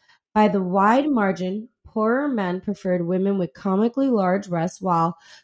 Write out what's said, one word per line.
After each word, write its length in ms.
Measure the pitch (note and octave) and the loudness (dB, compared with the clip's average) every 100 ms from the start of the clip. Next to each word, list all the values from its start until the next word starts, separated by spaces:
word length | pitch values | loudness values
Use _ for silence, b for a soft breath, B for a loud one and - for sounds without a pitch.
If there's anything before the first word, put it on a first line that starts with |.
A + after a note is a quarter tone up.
| b b _ | b b _
By 140 | A3 G#3 | 2 2
the 140 | G3 | 2
wide 480 | F3+ F#3+ G3 B3 D4 | 0 2 4 4 2
margin, 580 | B3+ G3 F#3 F3+ G3+ A3+ _ - | 0 0 0 -4 -6 -10 _ -12
poorer 440 | - A3 B3 D4 | -4 0 0 0
men 320 | A#3+ F#3 F3+ | -2 -2 -4
preferred 440 | G3+ G3 F#3 F3+ E3+ | -4 -6 -2 -2 0
women 320 | F#3 G3 G3 | 0 0 0
with 160 | F3 | -4
comically 540 | - G3 F#3+ A3+ A#3 C4+ | -4 -2 0 0 0 0
large 400 | A#3 F#3 F#3+ G3 | 2 2 0 -2
breasts, 340 | E3+ E3+ - | -4 -4 -4
while 360 | F#3 E3+ E3 - B B | -2 0 0 -2 B B